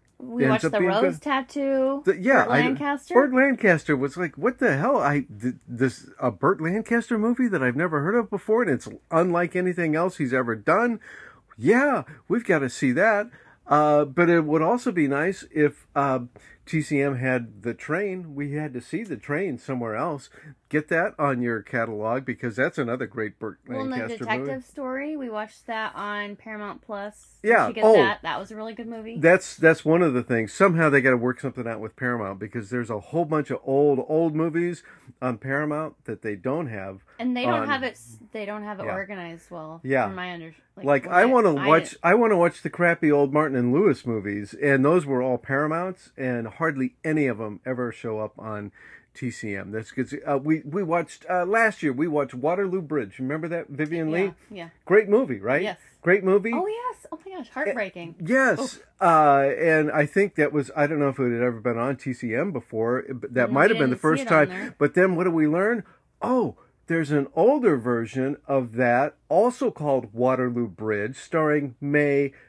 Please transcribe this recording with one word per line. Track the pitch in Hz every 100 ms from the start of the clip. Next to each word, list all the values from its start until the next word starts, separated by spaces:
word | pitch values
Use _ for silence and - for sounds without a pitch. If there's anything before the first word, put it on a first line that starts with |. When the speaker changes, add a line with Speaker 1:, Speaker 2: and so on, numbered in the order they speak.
| _ -
Speaker 1:
We | 247 233
Speaker 2:
ends | 139
Speaker 1:
watched | - 160
Speaker 2:
up |
Speaker 1:
The | 208
Speaker 2:
being | 185
good. | 202
Speaker 1:
Rose | 254 160
Tattoo, | 294 262 262 294 269 269 262 277 196
Speaker 2:
The, | 180
yeah, | 208 240
Speaker 1:
Burt | 226
Speaker 2:
I, | 240
Speaker 1:
Lancaster. | - 262 285 285 -
Speaker 2:
Burt | 247 285
Lancaster | 254 277 240 208 160 - 139
was | 139 175
like, | 165 -
"What | 208 254
the | 240 139
hell? | 220 254
I, | 139 147 - 104
th-, | 123 - -
this, | 117 131 - - -
a | 127
Burt | 98 143 196
Lancaster | 165 208 220 233 - 226
movie | 220 240 240
that | 180
I've | 127 123
never | 175 151
heard | 156
of | 233 214
before, | 202 - 226
and | 208
it's | 127 - 104 _
unlike | 165 180 170 175 180
anything | 180 175 165 156
else | 180 -
he's | 131
ever | 131 120
done." | 110 160 185 240 220 - - - - _ -
Yeah, | 135 240 285 220 - - -
we've | 226
gotta | 226 160 139
see | - 135
that. | 127 220 208 220 - _ _ -
Uh, | 147 151 147
but | 143 147 170
it | 170
would | 151 156
also | 160 240 247
be | 180 139
nice | 139 170 185 -
if, | 156 147 - _ 143
uh, | 139 131 123 - - - -
T | 160
C | 147 143
M | 139 127
had | 131 127 113 104
The | 117
Train. | 110 - 165 202 185 165
We | 139 143
had | 147 151
to | 123
see | - 170
The | 220 113
Train | - 147 190 120
somewhere | - 127 113 107
else. | 165 143 - - 151 - _
Get | 151 -
that | 165 165 -
on | 143 123
your | 120 113
catalog | - 127 113 104 110 127
because | 131 117 123 110
that's | 151 -
another | 117 127 117
great | 120 107 -
Burt | 110 - -
Speaker 1:
Well, | 127
and | 135
the | 123
Speaker 2:
Lancaster | 113 226
Speaker 1:
Detective | 233 214 269
Speaker 2:
movie. | 262
Speaker 1:
Story, | - - 262 262 294 311
we | 247
watched | 214 214 - -
that | 220 220
on | 160 208 208 208 202
Paramount | 226 214 208 -
Plus. | - 202 202 - - _
Speaker 2:
Yeah, | 214 226 -
Speaker 1:
Did |
you |
get | 220
Speaker 2:
oh, | 220
Speaker 1:
that? | 208 170 -
That | 165 165
was | 202
a | 220
really | 220
good | 220 226
movie. | 226 220 226
Speaker 2:
that's, | 160 190 - -
that's | 160 160
one | 156 165
of | 170
the | 123
things. | 117 117 107
Somehow | - 196 165 156
they | 139
gotta | 131 123
work | 123 123
something | 135 123 117
out | 110
with | - -
Paramount | 127 120 98 98
because | 104 120 98
there's | 123 117
a | 107
whole | - 160 160
bunch | 156 139
of | 131
old, | 135 135 147 131 -
old | 156 165
movies | 151 165 165 175 170 - - - -
on | 127 117
Paramount | 131 139 151 147 156 - -
that | 107
they | 110
don't | 101 123 156 143
have | 107 95 95 _ -
Speaker 1:
And | 247 247
they |
don't | 240 240
Speaker 2:
on | 285
Speaker 1:
have | 262
it | 254
s-, | - - - -
they | 220 202
don't | 208
have | 208 196
it | 208
Speaker 2:
Yeah. |
Speaker 1:
organized | 190 196 196 170 170 -
well, | 175 156 165
Speaker 2:
Yeah. | 131 135 104
Speaker 1:
from | 185
my | 180
under-, | 170 165 - _ -
like, | 135
Speaker 2:
Like, | 139 175
Speaker 1:
what |
Speaker 2:
I | 180
Speaker 1:
I, | 233
Speaker 2:
wanna | 254 202
Speaker 1:
I | 143 143
Speaker 2:
watch, | 160 165
Speaker 1:
didn't | -
Speaker 2:
I | 170
wanna | 220 226 190
watch | 170 -
the | 160
crappy | - 175 165 156
old | 143 139
Martin | 151 151 131
and | 120
Lewis | 143 208 139 123
movies, | 110 98 101 101
and | - 143 135
those | 139 180 143
were | 127
all | 127 123
Paramount's, | - 139 151 165 185 180 - -
and | 131 120 110
hardly | - 165 139 127 -
any | 160 151 139
of | 107
'em | 110 101
ever | 127 127 120
show | - 117 107
up | 107 -
on | 110 104 104 - - - _
T | - 123
C | - 110
M. | 98 95
That's | 110 110
good. | - 120 143 -
Uh, | 143
we, | 147 160
we | 147 180
watched, | 170 170 156 - 165
uh, | 180
last | 175 226 226 -
year, | 151
we | 127 165
watched | 147 139
Waterloo | 127 147 185 196 190
Bridge. | 147 151 101 117
Remember | 131 156 160
that, | 170 -
Vivien | 139 151 170 156
Leigh? | 170 196 - -
Speaker 1:
Yeah, | 202
yeah. | 165 _
Speaker 2:
Great | - 202 196
movie, | 214 220 104
right? | 104 143
Speaker 1:
Yes. | 202 175 _ _
Speaker 2:
Great | 170 196
movie. | 185 196 214
Speaker 1:
Oh, | 285 392
yes. | 453 494 - -
Oh, | 311
my | 381 370
gosh. | 247
Heartbreaking. | 262 285 233 190 175 170 -
Speaker 2:
Eh, | 165
yes. | 262 262 165
Speaker 1:
Oof. | 254 - - -
Speaker 2:
Uh, | 185 160 151 139 139 131
and | 160 156 151
I | 151
think | 147 196 202
that | - 147
was, | 151 127
I | 156 147
don't | 156
know | 139
if | 131
it | 123
had | 117
ever | 123 113
been | 120 117
on | 127
T | 131 135
C | 123 117
M | 117 196
before, | 135 - 110 113 127 -
but | 127 110
that | 123 117
Speaker 1:
Mm, |
Speaker 2:
might | 135 196
Speaker 1:
we | 190
Speaker 2:
have |
been | 135
the |
Speaker 1:
didn't | 110
see |
Speaker 2:
first | 156 160
Speaker 1:
it | 233
on | 160 143
Speaker 2:
time. |
Speaker 1:
there. | 185 - -
Speaker 2:
But | 147
then | 180 190
what | 170
do | 185
we | 165 151
learn? | 170 208 233 - _ _ _
Oh, | 208 254 170 - _ _ -
there's | 165 147
an | 147 139
older | 156 214 294 233 135
version | 120 117 113 131 135 147 -
of | 139 120
that, | 113 123 120 151 - -
also | 165 240 247 247
called | - 147 135 110
Waterloo | 113 127 127 127 120 117
Bridge, | 85 110 104 110 135
starring | - 165 156 147 135 117
Mae | 143 147 147 139 139 -